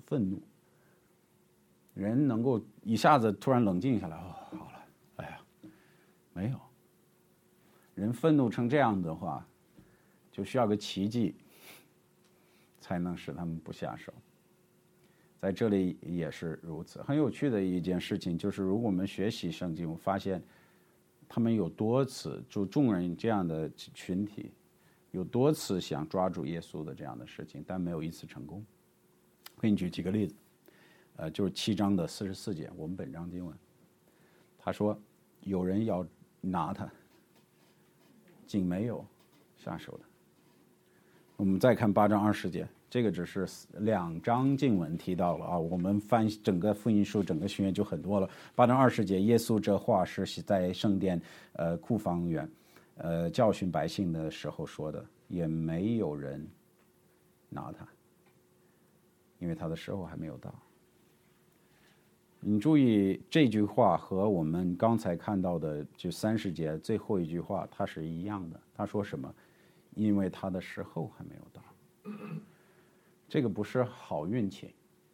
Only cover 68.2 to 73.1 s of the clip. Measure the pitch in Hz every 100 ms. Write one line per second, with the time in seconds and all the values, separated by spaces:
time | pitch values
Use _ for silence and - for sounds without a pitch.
68.2 | 98 104 82 82 _ - 104 107 95 76
69.2 | 65 - _ _ _ _ _ - 107 101
70.2 | 92 - 95 90 - - - - - -
71.2 | - - - - - - _ _ - 208
72.2 | - - - - _ _ _ _ _